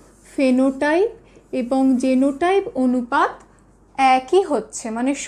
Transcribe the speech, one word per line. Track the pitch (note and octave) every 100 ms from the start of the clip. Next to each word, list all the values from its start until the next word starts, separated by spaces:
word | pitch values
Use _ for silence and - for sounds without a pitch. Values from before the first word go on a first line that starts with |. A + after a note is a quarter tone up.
| - _ -
ফেনোটাইপ | - C4 B3+ C4+ C4+ D4 E4+ A4+ - - - _ C4
এবং | B3 C4+ C4+ B3+
জেনোটাইপ | C4 C4 C#4 C#4 F4 G4 G4 C4
অনুপাত | B3+ B3 A#3+ D4 F#4+ - - _ _ _ _ - C4 C4
একই | C4 F4+ F4
হচ্ছে, | C4+ - - A3+ A3+
মানে | C4 C#4